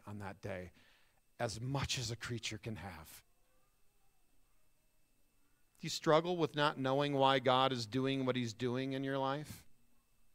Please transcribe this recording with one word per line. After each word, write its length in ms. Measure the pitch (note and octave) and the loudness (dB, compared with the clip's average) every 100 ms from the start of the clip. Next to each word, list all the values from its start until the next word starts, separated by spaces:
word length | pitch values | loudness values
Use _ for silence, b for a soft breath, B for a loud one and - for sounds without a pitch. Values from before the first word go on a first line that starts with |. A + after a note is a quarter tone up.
| - | -12
on 120 | G#2 | -10
that 220 | G2 G2+ | -10 -10
day, 300 | G#2 F#2 F2+ b b b b b _ - | -8 -8 -10 b b b b b _ -6
as 220 | A#2+ G#2+ | -6 -4
much 400 | B2+ C#3 - - | -4 -2 -2 -4
as 120 | A2+ | -4
a 40 | A#2+ | -6
creature 420 | - A#2 - G#2+ | -6 -6 -6 -8
can 200 | A#2 G#2 | -8 -8
have. 460 | F#2+ D#2+ D#2 - _ _ _ _ _ _ - _ _ _ _ - _ _ - _ _ _ _ _ _ _ _ _ _ _ | -10 -12 -16 -20 _ _ _ _ _ _ -20 _ _ _ _ -20 _ _ -20 _ _ _ _ _ _ _ _ _ _ _
Do 60 | D#3+ | -6
you 20 | |
struggle 480 | - E3 D#3 E3+ F3+ | 0 6 6 6 0
with 180 | D#3 C#3+ | 0 4
not 240 | D3 C3+ | 2 2
knowing 320 | C3 C#3 C#3+ | 2 2 2
why 280 | C#3 C3+ C3+ | 4 6 6
God 340 | B2+ B2+ C3+ | 4 4 4
is 120 | B2 G#2+ | 2 -2
doing 400 | C3 C3 C3+ B2+ | -2 0 0 0
what 120 | B2 | 0
he's 160 | A#2 | -2
doing 400 | A2 B2+ B2 C3+ | -2 -2 -2 -2
in 100 | C3+ | -4
your 140 | C3+ C#3 | -2 -2
life? 480 | C3+ C#3+ D3+ - - - _ - _ _ - | -2 -2 -6 -14 -16 -20 _ -20 _ _ -20